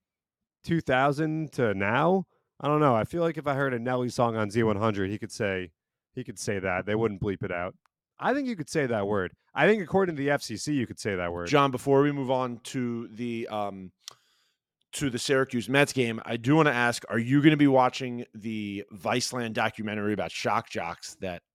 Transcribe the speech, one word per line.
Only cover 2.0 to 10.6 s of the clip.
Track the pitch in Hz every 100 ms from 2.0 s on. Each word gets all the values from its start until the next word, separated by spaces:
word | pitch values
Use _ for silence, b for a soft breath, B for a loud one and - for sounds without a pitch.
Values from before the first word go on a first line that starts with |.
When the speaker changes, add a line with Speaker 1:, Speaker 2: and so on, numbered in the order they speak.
| 160 190 - _ _ _
Speaker 1:
I | 143
don't | 151
know. | 147
I | 113
feel | 107 170
like | 170 156
if | 143
I |
heard | 135 139
a | 120
Nelly | 120 127 127
song | - 120 113
on | 104
Z | 110
one | 110 98
hundred, | 110 98 95
he | 104
could | 104
say, | - 104 95 90 _ _ _ _
he | -
could | 127 101
say | - 101
that. | 92 90 92
They |
wouldn't | 107 113 98
bleep | 107 95
it | 98
out. | 87 90 - _ _ _ _
I | 156
think | 269 262
you | 202
could | 143
say | 160 135
that | 113 98
word. | 104 90 - _
I | - 165
think | 220
according | 160 190 185 151
to |
the | 139
F | 143
C | -
C, | 107